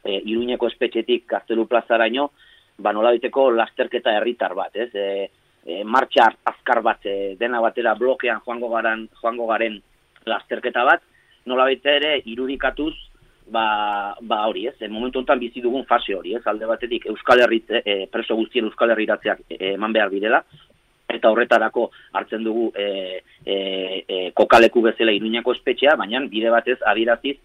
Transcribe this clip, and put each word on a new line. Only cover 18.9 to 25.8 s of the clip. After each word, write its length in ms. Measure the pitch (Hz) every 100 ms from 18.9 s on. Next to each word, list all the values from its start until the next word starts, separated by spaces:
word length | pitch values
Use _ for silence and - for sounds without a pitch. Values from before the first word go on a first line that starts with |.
| 107
Herriratzeak, 500 | 107 104 107 98 -
e, 260 | - 95 98
eman 180 | 107
behar 160 | 110 101
direla, 320 | 98 107 139 - - _ _ _ _ - 117
eta 140 | 113
horretarako 600 | 110 120 113 110 123 113 - - 95
hartzen 260 | 104 110
dugu, 280 | 110 113 110
e, 480 | 101 101 98 92 92 _ _ -
e, 120 | 98 98 95 92 95 -
e, 240 | 95 90
kokaleku 480 | - 104 123 113 120 113
bezala 260 | 107 113
Iruñako 400 | 101 110 117 120
espetxea, 420 | 120 - 120